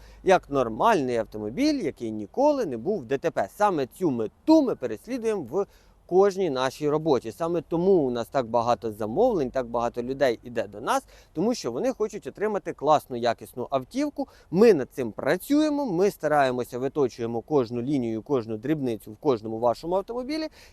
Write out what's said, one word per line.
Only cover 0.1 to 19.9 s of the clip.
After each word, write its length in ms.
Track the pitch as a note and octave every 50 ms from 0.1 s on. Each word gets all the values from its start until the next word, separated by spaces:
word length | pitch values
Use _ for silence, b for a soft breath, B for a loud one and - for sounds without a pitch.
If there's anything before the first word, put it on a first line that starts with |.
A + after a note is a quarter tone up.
| b b -
як 260 | F#3 F#3 E3+ - -
нормальний 680 | C#3 C#3 B2 A2+ A2 A#2+ F#3 A#3 A#3 D#3 C3 B2+ A#2+
автомобіль, 640 | A2+ G#2 - - G#2+ G#2+ G#2+ C3 G#3+ C#4+ D#4 D4 C4 F#3
який 280 | C3 - - A#2+ A2
ніколи 540 | A2 G#2+ G#2 - - - C#4 D4+ D4 C4+ A3
не 120 | D3+ A#2+
був 220 | A2+ A#2 F3+ A3 F3
в 60 | A#2+
Д 120 | A2 C#3
Т 140 | C3+ - D#3+
П. 180 | - C3 G2+ G2 -
Саме 300 | - G#3 G#3 F3 C#3+ C3+ - -
цю 140 | - F#3 D3+
мету 500 | B2+ A#2 A2 G2+ - _ _ D#4 D#4+ D#4+
ми 140 | C#4 A3 D3+
переслідуємо 640 | - C3 A2+ G#2+ - - G#3+ C4 B3 A3 A3+ G#3+ F#3+
в 240 | C#3 G#2+ C#3+ G3 G3 b b b b b b b _ -
кожній 400 | F3 F#3+ G3+ G3+ F3+ F#3+ F#3+ D#3+
нашій 400 | C3 B2+ C3 C3 - - D3+ D3
роботі. 420 | D3 D#3 D#3 D#3+ C3+ A2+ - A2+
Саме 300 | - - E3 E3+ F3 D#3+
тому 300 | - - E3+ E3 F3 F#3+
у 180 | G3 E3+ C#3 B2+
нас 180 | A#2+ A#2+ A#2
так 200 | - - C#3 B2
багато 440 | A2 A#2 A#2+ A2+ A#2+ A#2+ - A#2 A2+
замовлень, 600 | G#2 G#2 A2 G#2 A#2+ F3 A#3+ C4 A3 E3 C3+ A#2+
так 160 | A2+ C3+ B2
багато 360 | A#2 A#2 A#2+ A#2 A#2+ - B2 A#2+
людей 360 | B2+ C3+ C#3 C#3+ B2+ A2+ - -
іде 240 | B2 A#2 A#2 G2
до 140 | G2+ G#2 G#2
нас, 220 | C3 G3 B3+ C4+ - b b b b b _
тому 200 | D#3 F#3+ A#3 A#3+
що 180 | - - B2
вони 220 | A#2 C#3+ A3 C4 A#3
хочуть 340 | - G#3+ G#3+ - G3 -
отримати 460 | C3 - D3+ G3 A3 G#3 F#3 - E3+ C3
класну, 420 | - C3+ D3+ D3+ C#3+ - - B2+
якісну 520 | A#2+ A#2 A#2 A2 - A2 - - B2 A#2 -
автівку. 580 | C#3 C3 B2+ - - C4 D4+ D4 - - C4 b b b b b
Ми 220 | D#3 F#3 A#3 A#3 F#3+
над 140 | C#3 A#2+ -
цим 200 | - C#3+ B2 G#2+
працюємо, 760 | - - - C3 E3 F#3 - - C#4+ D4+ D#4 D4+ C#4+ C#4+ C#4+
ми 260 | A#3 E3 E3+ G3+ G3+
стараємося, 680 | - - D#3 D3 D3+ D3 C3+ B2+ B2 B2 A#2+ - - A#2+
виточуємо 600 | C3 C3+ - D3+ C3+ A2+ - - A#2 A2+ A#2 A2+
кожну 400 | - - D#3 C#3 A#2+ A2 A#2+ A#2+
лінію, 400 | A#2 C#3 D3+ C3 A#2+ A2+ A2 A2
кожну 360 | - - C#3+ B2 G#2+ A2+ A2
дрібницю 540 | G#2+ A#2+ C#3 D#3+ D3 C3+ B2 A2+ G2 - A2
в 60 | G#2+
кожному 420 | - - D3+ B2 G#2 G#2+ A2 A2 A2+
вашому 360 | A#2+ A#2 A2+ - D#3+ E3+